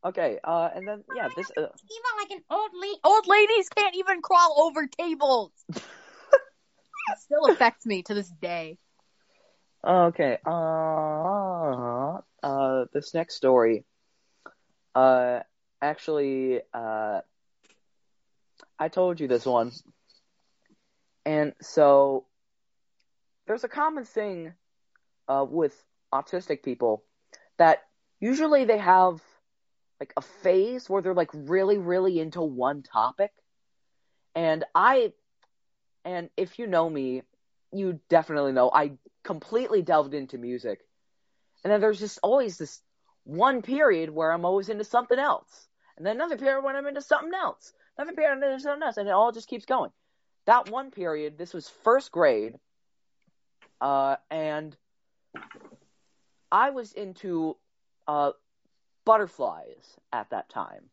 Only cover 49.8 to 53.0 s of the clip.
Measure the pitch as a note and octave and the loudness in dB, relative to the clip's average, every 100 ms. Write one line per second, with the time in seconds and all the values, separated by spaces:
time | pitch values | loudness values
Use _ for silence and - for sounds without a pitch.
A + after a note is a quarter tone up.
49.8 | E3 _ _ _ _ _ - A#3+ G#3 G#3 | -4 _ _ _ _ _ 2 2 2 -10
50.8 | C4+ G#3 F3+ D3+ D3+ D3+ F3 F3 - - | -10 -10 -6 -6 -8 -10 -14 -14 -16 -4
51.8 | - C4 C#4 - D#3 A2+ A2 - _ _ | 2 2 0 2 4 4 -4 -10 _ _
52.8 | _ _ | _ _